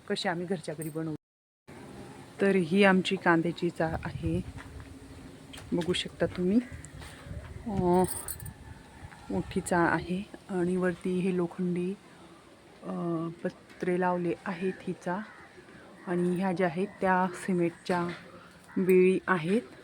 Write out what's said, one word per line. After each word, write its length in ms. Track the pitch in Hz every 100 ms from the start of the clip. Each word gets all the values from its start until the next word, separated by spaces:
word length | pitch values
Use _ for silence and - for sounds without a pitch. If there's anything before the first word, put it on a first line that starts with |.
| -
कशी 200 | 202 196
आम्ही 180 | 170 175
घरच्या 280 | 160 160 156
घरी 120 | 156
बनवू. 240 | 156 160 151 _ _ _ _ - - - - - - - -
तर 160 | 196 190
ही 280 | 156 190
आमची 320 | 196 190 165 190
कांद्याची 540 | 180 165 170 160 170
चाळ 240 | - 160 165
आहे, 360 | 170 - 160 170 - - - - - - - - - - - - -
बघू 200 | 170 170
शकता 340 | 180 - - 170
तुम्ही. 340 | - 180 220 240 - - - - - - - - - 233
अ, 380 | 196 180 180 180 - - - - - - - - - - - -
मोठी 300 | 190 - 190
चाळ 260 | - 175 170
आहे 420 | 165 175 180 202 - -
आणि 260 | 185 175 185
वरती 420 | 180 175 190 180
हे 180 | 185 180
लोखंडी, 580 | 175 - 180 175 180 196 - - - - - - - -
अ, 80 | - 185 175 165 170 165
पत्रे 560 | 185 - - - 185 180
लावले 340 | 180 180 170 -
आहेत 280 | 208 170 190 -
ही 120 | 190 170
चाळ. 140 | 180 185 214 - - - - - - - -
आणि 300 | 175 180 180
ह्या 160 | 190
ज्या 140 | 180 180
आहेत 220 | 160 202 -
त्या 260 | 190 185 185
सिमेंटच्या 720 | 180 - 180 170 - - 175 175 170 - - - - - -
बेळी 420 | 185 185 185 190 -
आहेत. 340 | 185 160 220 - -